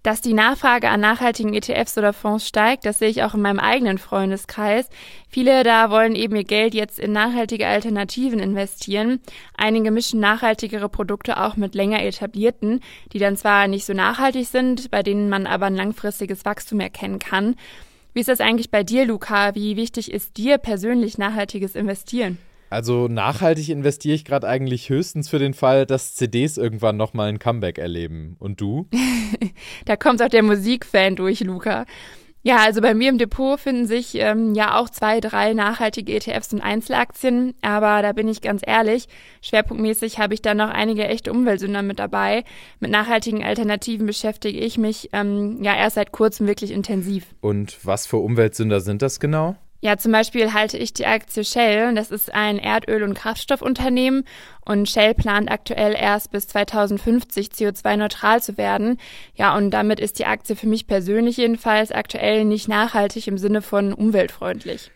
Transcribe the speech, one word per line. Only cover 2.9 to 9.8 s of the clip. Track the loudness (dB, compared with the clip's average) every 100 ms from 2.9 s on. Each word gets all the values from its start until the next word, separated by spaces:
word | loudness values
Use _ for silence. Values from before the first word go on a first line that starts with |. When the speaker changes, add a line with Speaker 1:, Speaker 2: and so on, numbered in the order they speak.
| 0
Speaker 1:
sehe | 0
ich | 2
auch | 0 0
in |
meinem | 0 2
eigenen | 2 2 2 0
Freundeskreis. | -2 -2 -2 -4 -8 -4 0 0 -2 -12 -20 -20 -8
Viele | 2 6 6
da | 6 6 6
wollen | 6 4
eben | 2 0 -2
ihr |
Geld | 0 2 2
jetzt | 0 -6 -6
in | -2
nachhaltige | 0 0 0 -2 -2 0
Alternativen | 0 0 -2 -4 -2 -2 0
investieren. | -2 -2 -4 -8 -4 0 0 -2 -6 -20 -16 -2
Einige | 0 2